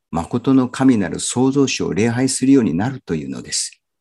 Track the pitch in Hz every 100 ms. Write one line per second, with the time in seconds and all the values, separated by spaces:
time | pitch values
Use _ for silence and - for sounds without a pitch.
0 | _ 85 85 123 139 135 123 - 131 117
1 | 87 85 - 120 131 139 131 - 85 82
2 | 117 117 131 - 131 139 104 80 117 131
3 | - 80 69 62 - - - - _ _